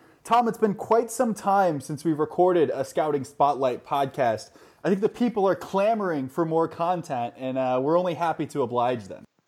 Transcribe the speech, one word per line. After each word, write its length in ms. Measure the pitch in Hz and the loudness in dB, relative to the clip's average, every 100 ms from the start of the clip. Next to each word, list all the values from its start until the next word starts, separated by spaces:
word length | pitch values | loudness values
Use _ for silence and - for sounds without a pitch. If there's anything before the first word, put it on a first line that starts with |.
| _ _ | _ _
Tom, 240 | - 233 233 | 0 2 2
it's 100 | 220 | 0
been 160 | 214 | -2
quite 380 | - - 226 226 | -2 2 2 2
some 240 | - 233 202 | -2 -2 0
time 460 | 196 196 185 143 | 0 2 2 0
since 220 | - 147 | -6 -4
we've 140 | 170 147 | -2 0
recorded 540 | 151 - 180 180 135 | 0 4 4 4 2
a 120 | 135 | 0
Scouting 420 | 131 - 156 143 127 | -4 -2 0 -2 -4
Spotlight 600 | - 143 131 131 120 - | 0 2 2 0 -2 -4
podcast. 640 | 143 139 147 120 107 - - - _ | -2 -2 0 0 0 -6 -20 -20 _
I 60 | 160 | -2
think 120 | 196 | 0
the 60 | 214 | 0
people 380 | - 240 208 190 | 0 -2 2 0
are 60 | |
clamoring 760 | 180 - 196 208 226 190 151 131 | 0 -2 0 0 0 -2 -4 -4
for 160 | - 165 | -2 0
more 220 | 160 165 | 0 0
content, 680 | - 170 180 - 127 120 - | -2 -2 -2 -4 -6 -6 -6
and, 220 | 131 131 | -6 -2
uh, 200 | 127 127 | 0 0
we're 200 | 139 175 | 2 2
only 160 | 185 165 | 2 -2
happy 320 | 170 - 147 | -2 -2 -6
to 160 | 147 | -4
oblige 400 | 117 123 120 123 | -2 0 0 -2
them. 200 | 92 80 - _ | -8 -16 -18 _